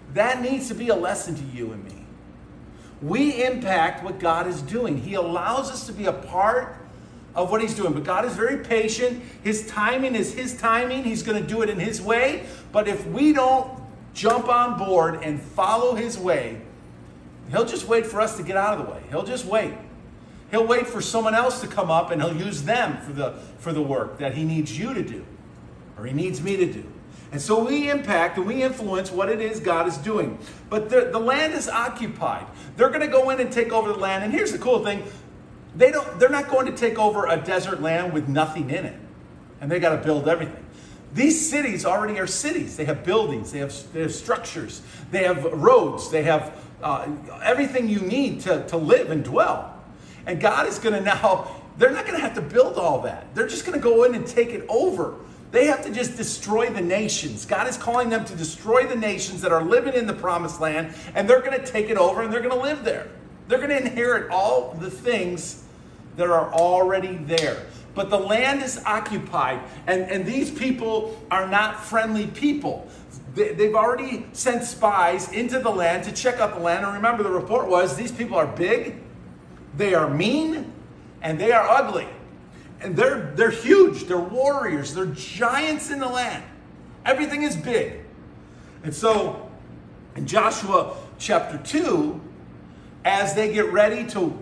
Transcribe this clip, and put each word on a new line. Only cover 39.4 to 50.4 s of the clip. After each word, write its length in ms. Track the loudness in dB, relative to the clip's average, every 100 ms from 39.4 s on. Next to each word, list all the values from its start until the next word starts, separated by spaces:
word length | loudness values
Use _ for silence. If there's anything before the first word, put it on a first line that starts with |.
| -20 -12
And 100 | -2
they 80 | 2
gotta 240 | 2 2
build 240 | 2 2 2
everything. 380 | 0 -2 -10 -18 -20 -20 -20 -8
These 380 | 2 2 4 0
cities 340 | 0 0 0
already 340 | 0 0 0 -2
are 80 | -4
cities. 500 | -4 -2 -4 -4 -4
They 100 | -4
have 180 | -2
buildings, 480 | 2 2 2 -4 -8
they 60 | -6
have, 160 | -8 -8 -10
they 80 | -4
have 140 | -4
structures, 680 | -4 -2 -2 -2 -10 -10 -14 -18 -18 -4
they 140 | 0
have 200 | 2 2
roads, 640 | -2 4 8 8 6 -2 -2
they 120 | 0
have, 360 | 2 2 0 -12 -18 -10
uh, 260 | -6 -4 -6 -10 -12 -4
everything 460 | 0 2 2 0 0
you 120 | 0
need 400 | 0 0 0 -2
to, 240 | 0 -2 0
to 80 | -2
live 340 | 4 4 4
and 140 | -2
dwell. 500 | 0 2 2 0 -6 -16 -20 -20 -20 -14 -8
And 120 |
God 280 | 0